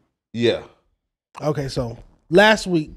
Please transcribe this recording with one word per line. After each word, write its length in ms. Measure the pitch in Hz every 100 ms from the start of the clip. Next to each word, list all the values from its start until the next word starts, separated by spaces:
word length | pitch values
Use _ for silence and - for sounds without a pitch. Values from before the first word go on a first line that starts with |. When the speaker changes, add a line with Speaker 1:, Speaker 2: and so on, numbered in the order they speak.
| _ _ _
Speaker 1:
Yeah. 300 | 113 117 98 - _ _ _ _ _ _ -
Speaker 2:
Okay, 280 | 143 147 135
so 280 | 139 120 120 - _ -
last 380 | 170 214 208 190
week, 240 | 175 151